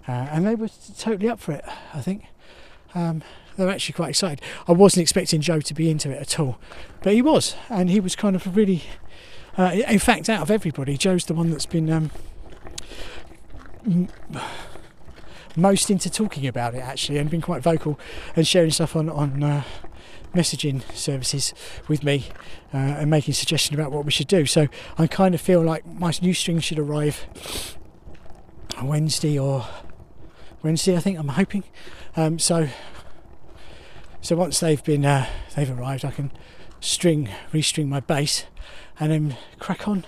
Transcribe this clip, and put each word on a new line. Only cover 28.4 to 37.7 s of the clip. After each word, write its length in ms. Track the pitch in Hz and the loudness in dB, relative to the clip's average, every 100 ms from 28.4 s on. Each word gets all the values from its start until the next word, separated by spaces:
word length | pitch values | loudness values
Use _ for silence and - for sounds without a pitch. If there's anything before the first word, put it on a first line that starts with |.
| - - - - | -14 -16 -12 -6
Wednesday 560 | 131 151 156 - 151 147 | -2 0 0 0 0 2
or 280 | 135 139 117 - - - - - - - - - | 2 0 -4 -10 -12 -12 -14 -16 -16 -16 -18 -4
Wednesday, 320 | 156 160 196 175 | 0 2 2 2
I 40 | |
think, 200 | 196 175 | 2 -2
I'm 80 | 147 | -2
hoping. 360 | 127 196 202 - - - - - - | 0 0 0 -6 -16 -14 -12 -6 0
Um, 240 | 160 165 | 0 2
so, 300 | - 170 151 - - - - - - - - - - - - - - - | 2 2 0 -4 -14 -12 -12 -12 -14 -14 -14 -14 -14 -14 -14 -14 -12 -10
so 140 | - 170 | 0 2
once 240 | 180 - | 2 2
they've 240 | 165 147 | 2 2
been, 220 | - 147 143 | 2 2 4
uh, 220 | 139 127 - - - | 4 2 -4 -6 -2
they've 140 | 139 | -2
arrived, 360 | 127 123 135 139 | -2 -4 -4 -4
I 60 | |
can 200 | - 143 - - - - - | -4 -6 -8 -14 -16 -16 -8
string, 500 | - - 180 151 123 92 - | -4 2 4 4 0 -6 -2
restring 360 | 156 147 | 0 0